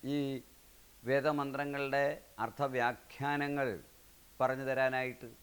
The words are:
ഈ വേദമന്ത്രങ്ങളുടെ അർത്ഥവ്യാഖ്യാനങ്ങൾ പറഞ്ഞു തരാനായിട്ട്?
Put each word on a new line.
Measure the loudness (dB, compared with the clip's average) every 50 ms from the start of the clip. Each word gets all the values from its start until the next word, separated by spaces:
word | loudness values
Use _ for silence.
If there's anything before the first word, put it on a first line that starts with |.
| -4 -2 -2
ഈ | -2 -2 -2 -4 -6 -8 -14 -20 -20 -20 -20 -20 -20 -20 -20 -20 -10 -2 2
വേദമന്ത്രങ്ങളുടെ | 2 4 4 2 2 2 -2 -2 -2 -4 -4 -2 -2 -2 -2 0 2 2 2 2 0 -4 -10 -18 -6 -4 -4
അർത്ഥവ്യാഖ്യാനങ്ങൾ | -4 -2 -2 -2 0 2 2 2 2 0 -2 -10 -20 -10 -4 -2 -2 0 0 0 0 0 0 0 0 -2 -4 -8 -16 -20 -20 -20 -20 -20 -20 -20 -20 -2 0
പറഞ്ഞു | 2 2 2 0 -2 -2
തരാനായിട്ട്? | 2 4 2 4 4 2 -2 -2 -4 -8 -12 -16 -16 -18